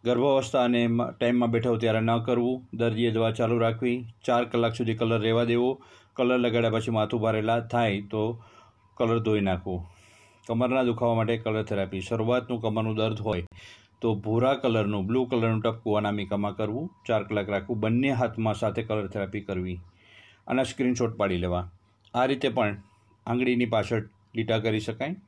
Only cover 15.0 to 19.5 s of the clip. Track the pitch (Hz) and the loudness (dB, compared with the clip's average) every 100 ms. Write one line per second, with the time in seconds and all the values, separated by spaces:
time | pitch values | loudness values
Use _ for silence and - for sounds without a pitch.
15 | 95 123 123 123 113 110 113 113 113 104 | 0 -2 0 2 2 2 0 -2 0 0
16 | 104 104 95 101 104 101 107 113 170 - | 0 -4 -4 -4 -4 -4 -6 -4 -8 -12
17 | - 110 101 107 101 101 98 113 110 117 | -2 -2 0 -4 -2 -4 -4 -2 0 2
18 | 139 123 120 113 110 101 110 101 110 107 | 2 2 -2 0 -2 0 -2 -2 -2 -4
19 | 98 104 98 104 98 | -4 -6 -6 -6 -6